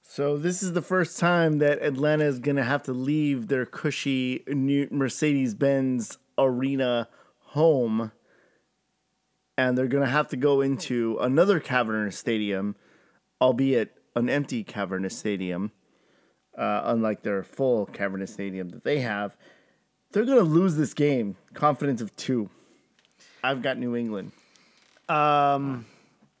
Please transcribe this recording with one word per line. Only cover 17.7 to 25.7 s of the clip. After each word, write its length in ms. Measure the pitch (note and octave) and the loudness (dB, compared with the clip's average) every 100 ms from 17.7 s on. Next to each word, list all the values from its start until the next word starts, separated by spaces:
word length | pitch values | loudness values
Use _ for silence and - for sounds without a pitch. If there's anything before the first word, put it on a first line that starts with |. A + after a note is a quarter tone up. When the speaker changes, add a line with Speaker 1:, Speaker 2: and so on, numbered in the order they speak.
| A#2 G2 | 0 -2
Speaker 1:
Cavernous 440 | - G2+ F#2+ F#2+ | -4 -6 -4 -8
Stadium 380 | - G2 F#2+ F2+ | -8 -8 -8 -10
that 140 | - | -8
they 160 | - D3 | -4 -2
have. 360 | B2 G#2 G#2 _ - _ _ _ _ _ _ | -2 -4 -6 _ -20 _ _ _ _ _ _
They're 120 | G3+ A#3 | -2 4
gonna 160 | C4 | 4
lose 360 | E3+ D#3 F#3+ D3+ | 6 4 4 2
this 160 | C#3+ | -2
game. 420 | - D3 C3 G#2 F#2+ _ - | 2 2 2 -2 -6 _ 0
Confidence 440 | D3+ C#3 C#3+ A#2+ | 0 2 -2 -2
of 160 | A2 - | -6 -8
two. 360 | - B2+ G2+ _ _ _ _ _ _ _ - - | -2 -2 -2 _ _ _ _ _ _ _ -20 -6
I've 180 | B2+ C3+ | -4 -2
got 160 | C3+ B2 | -4 -4
New 180 | B2 A#2+ | -4 -4
England. 360 | A#2 G#2 F#2+ _ _ _ _ _ _ _ - | -4 -6 -10 _ _ _ _ _ _ _ -4
Speaker 2:
Um, 800 | D#3 D3 D3 C#3+ C#3 C#3 | 0 4 4 4 2 -2